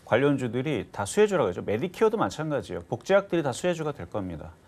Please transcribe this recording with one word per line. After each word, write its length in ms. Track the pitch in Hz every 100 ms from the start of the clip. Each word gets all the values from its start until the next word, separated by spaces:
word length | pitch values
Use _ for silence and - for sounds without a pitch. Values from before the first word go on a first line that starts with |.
관련주들이 840 | - 113 143 139 123 120 139 123 85
다 140 | - 101
수혜주라고 440 | - 208 185 110
하죠. 120 | 92
메디케어도 560 | 92 107 170 - 220 220
마찬가지예요. 680 | 151 - 156 139 - 87
복제약들이 600 | 82 117 - 190 196 170
다 100 | 143
수혜주가 400 | 117 180 165 156
될 160 | 139 85
겁니다. 420 | 107 92 80 80 -